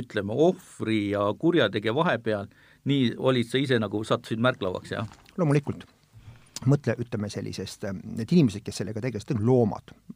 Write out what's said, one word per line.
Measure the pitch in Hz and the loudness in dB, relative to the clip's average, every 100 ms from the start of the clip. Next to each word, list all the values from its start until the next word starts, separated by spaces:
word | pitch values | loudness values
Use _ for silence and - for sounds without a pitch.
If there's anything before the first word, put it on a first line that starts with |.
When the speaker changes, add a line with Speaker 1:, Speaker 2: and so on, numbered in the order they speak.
Speaker 1:
ütleme, | 123 107 98 120 | -4 -4 -2 2
ohvri | 165 180 - - 110 110 101 | 4 2 -6 -6 -2 0 0
ja | 101 101 107 | 0 0 0
kurjategija | 160 170 110 107 104 123 | 2 4 2 0 -2 0
vahepeal, | 170 120 113 104 98 - - _ 135 | 0 0 -2 -4 -4 -14 -20 _ 0
nii | 139 123 - | 2 2 2
olid | 131 131 117 | 2 2 2
sa | 131 | 0
ise | 139 123 | 2 2
nagu | 104 101 | 2 -2
sattusid | 110 117 - 120 | 0 -2 -2 0
märklauaks, | 123 123 95 92 - | 0 0 -4 -6 -6
jah? | 101 110 - - - | -8 -8 -12 -14 -2
Speaker 2:
Loomulikult. | 160 147 143 90 - _ _ - - - - - - | 2 2 0 -10 -10 _ _ -20 -20 -20 -18 -4 2
Mõtle, | 143 - 113 | 2 2 -2
ütleme, | 120 110 104 | -4 -6 -6
sellisest, | 110 101 98 92 - 104 | -6 -8 -8 -10 -8 -8
ähm, | 95 - - | -8 -8 -8
need | 110 175 | 2 4
inimesed, | 135 98 - | 4 2 -10
kes | - | -8
sellega | 98 110 | -6 -6
tegelesid, | 120 107 - 131 | -6 -6 -4 0
on | 110 | 4
loomad, | 127 110 - - - - | 4 4 0 -12 -20 -20